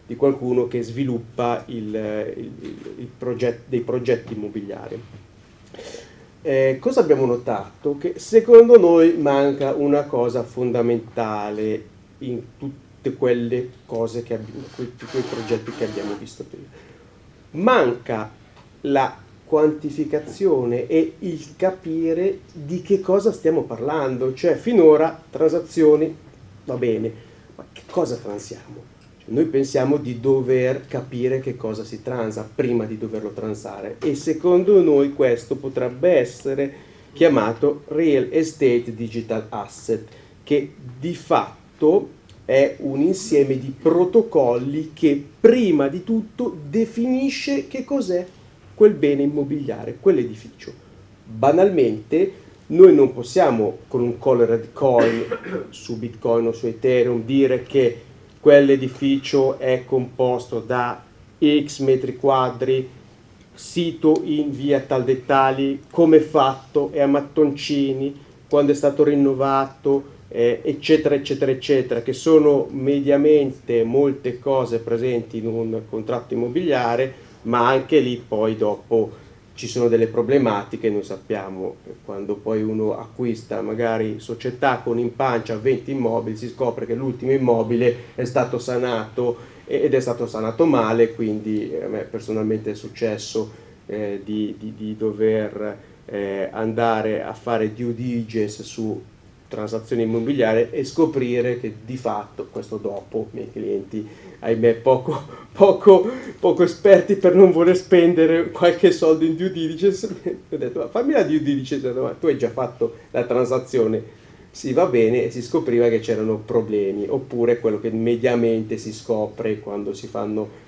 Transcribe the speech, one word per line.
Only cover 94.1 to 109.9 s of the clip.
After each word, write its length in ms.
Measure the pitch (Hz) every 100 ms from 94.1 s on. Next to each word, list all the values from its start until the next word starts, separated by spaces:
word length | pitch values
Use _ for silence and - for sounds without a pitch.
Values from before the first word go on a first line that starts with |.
| 101
di, 320 | 101 107 104 -
di, 160 | 107 107
di 200 | 107 107
dover, 800 | 110 104 110 110 107 104 107 104 - -
eh, 440 | - 101 98 98 95
andare 720 | - 113 113 117 110 110 101
a 100 | -
fare 400 | 113 120 117 107
due 220 | 107 120
diligence 680 | 117 127 117 110 113 104 104
su 360 | 107 - 110 95 - - - - -
transazione 540 | 110 107 110 110 120
immobiliare 720 | 113 117 117 139 110 113 117
e 120 | -
scoprire 760 | 135 - 156 139 123 123 123 123
che 160 | 113 107
di 120 | 110 123
fatto, 520 | 113 104 104 - -
questo 280 | 113 107 107
dopo, 500 | 104 98 - 113 107
i 60 | -
miei 160 | -
clienti, 540 | - 107 101 - 107 107 - - -
ahimè, 340 | - 113 117
poco, 480 | 113 135 127 - - - -
<laughs> 140 | -
poco, 580 | - 196 - 208 185 202 254 - -
poco 220 | 180 175
esperti 500 | 175 - 202 185 180
per 220 | 196 180 175
non 160 | 185
voler 240 | 160 170 180
spendere 760 | - 180 165 160 160 165 -
qualche 400 | - 175 - 180
soldo 340 | - 160 160
in 120 | 160 156
due 160 | 185
diligence, 560 | 170 160 160 196